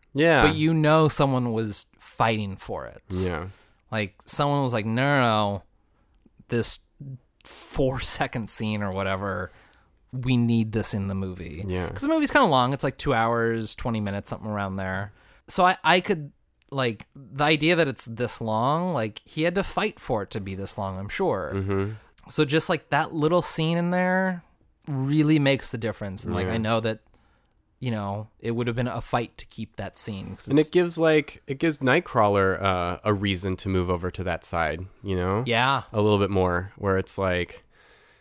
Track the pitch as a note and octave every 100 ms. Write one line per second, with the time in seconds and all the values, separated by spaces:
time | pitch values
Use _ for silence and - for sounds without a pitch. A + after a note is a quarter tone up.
0 | _ C#3 E3 D3+ A#2+ D#3 D#3 D#3+ D3+ D#3
1 | D#3 - C#3 B2+ A#2+ A2+ A2 G2+ - _
2 | - - A#2 A2 G2+ F#2+ - F#2 B1 -
3 | - F#2 F#2 D#2+ F2+ - _ _ - A2
4 | G#2 _ - - D3 C#3+ C3 A#2 G#2+ A#2
5 | C#3 C#3+ A#2+ G#2+ G#2 G2 - _ _ _
6 | _ _ _ _ - A#2+ G#2+ - _ -
7 | C#3+ B2+ _ _ - - - - C3 C3
8 | - - C#3+ B2+ G#2 - A2 G#2+ G2+ F#2
9 | F#2+ F#2+ G2+ F#2+ F#2 - _ _ _ _
10 | _ B2+ B2+ B2 A#2 A#2 A2 A2 G#2 G#2
11 | G2 F#2+ F#2+ F#2 E2+ D#2 G2 F2+ E2+ -
12 | C#4 D#4+ D4 D4 A3+ C3+ B2 C#3 C#3+ -
13 | D3 A#2 A2+ A#2 A#2 A2+ A2 - B2+ A2+
14 | G#2 G2+ - - G#2+ G#2 G2 F#2+ F#2+ F#2+
15 | G#2 - _ - - - F3+ F3+ D#3+ F3+
16 | F3+ E3+ C#3+ _ _ _ - C3+ B2 G#2+
17 | - C3+ C3+ C3+ D3+ D#3+ D3+ F3 D3 A2
18 | - A2+ A#2+ - A#2 A2 B2 D#3 F#3 D3+
19 | A2 - - - E3 F3+ F3+ - G#3+ -
20 | - A2+ G2 G#2+ G2 F#2+ G2 - G2 F#2+
21 | G2+ - F#3 G#2 D2+ G2 F#2+ G2 G2+ A2
22 | - _ - - D3 D#3 - E3 - C#3+
23 | D#3 E3 D3+ F3 E3+ - D#3+ E3+ F3 F3+
24 | F3+ F#3 F#3+ F3+ - _ _ _ - C3+
25 | C3+ D3+ D3+ D#3 C#3 C3+ - A#2 A2 -
26 | G#2 F#2+ - F2 F#2 A2+ A2 A2+ A2 A2
27 | _ _ _ _ _ _ _ - B2 A2
28 | G2+ G2+ G#2+ _ A2+ A#2 A#2+ A#2 B2 A2+
29 | - B2 A#2 - - - A2 - G2 -
30 | - G2 F2+ F#2+ - C#3 D3+ F3+ F3 E3
31 | D#3+ D#3 D3 - - C#3 E3 D3 C3 D3+
32 | - A#2+ G#2 G2+ F#2+ F2 G2 F2+ F2 F2+
33 | G#2+ G2+ G2+ F#2 F#2+ F#2 G2 F#2+ F2+ F2+
34 | F2+ - F2+ D#2+ - E2+ D#2+ D#2 F#2 -
35 | G2+ F#2 F2+ G2+ C3 A#2 C3 C3+ - A2
36 | G#2+ G#2 G2 G2 F2+ F2 G2 - G2 F#2+
37 | F#2 - F#2+ F2+ F2 - _ _ _ _
38 | _ _